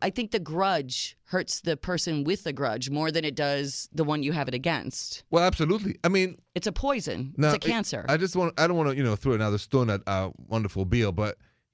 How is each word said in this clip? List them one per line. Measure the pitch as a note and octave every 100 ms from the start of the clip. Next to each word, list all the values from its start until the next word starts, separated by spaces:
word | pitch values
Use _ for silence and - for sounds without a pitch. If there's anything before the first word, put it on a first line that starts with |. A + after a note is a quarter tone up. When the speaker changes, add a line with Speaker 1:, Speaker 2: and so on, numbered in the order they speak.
Speaker 1:
I | F#3+
think | B3 A3
the | A3
grudge | D3+ E3 G3 E3+ C3 - - -
hurts | - F3+ - -
the | E3 D3+
person | - F3 F3 D3+ C#3+
with | G3
the | D#3+
grudge | C3+ C3 A2+ B2+
more | D3 D#3+
than | D#3+ D#3
it |
does | C3+ C#3+ C#3+ C#3 - -
the | D3+
one | D3+ D3+
you | C#3+
have | D#3+ C#3
it |
against. | B2+ C3+ B2+ B2+ - - - -
Speaker 2:
Well, | E3+
absolutely. | F3+ F3 D#3 G#3+ G3 -
I | F3
mean, | F#3+ F#3 - _
Speaker 1:
It's | F3+ G#3+
a |
poison. | - C#4 B3+ D3+ F2+ C3+ C#3
Speaker 2:
now, | D3+ F#3+
Speaker 1:
It's | D#3
a |
Speaker 2:
it, |
Speaker 1:
cancer. | A3+ - A2+ -
Speaker 2:
I | D#3+
just | F#3 F3+
want, | E3+ -
I | E3+
don't | E3+
wanna, | D3
you | C3+
know, | B2 G#2
throw | C3+
another | A2 G#2+ G2+
stone | - C3 A#2
at | G2 -
our | F#2+ F#2+ - -
wonderful | A2+ G2+ F#2+ F#2
Bill, | A#2+ G#2
but | F2 G#2+ - _ _ _